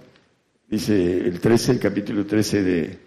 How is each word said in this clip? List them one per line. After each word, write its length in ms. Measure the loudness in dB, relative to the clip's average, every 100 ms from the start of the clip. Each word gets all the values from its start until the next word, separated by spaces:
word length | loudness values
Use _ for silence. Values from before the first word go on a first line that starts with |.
| -20 _ _ _ _ _ -6
dice 520 | -4 0 2 2 0 -2
el 140 | -2
trece, 320 | 2 2 4
el 80 | 0
capítulo 460 | 0 -2 -4 -4 -2
trece 360 | 0 0 0
de 380 | 0 0 -2 -8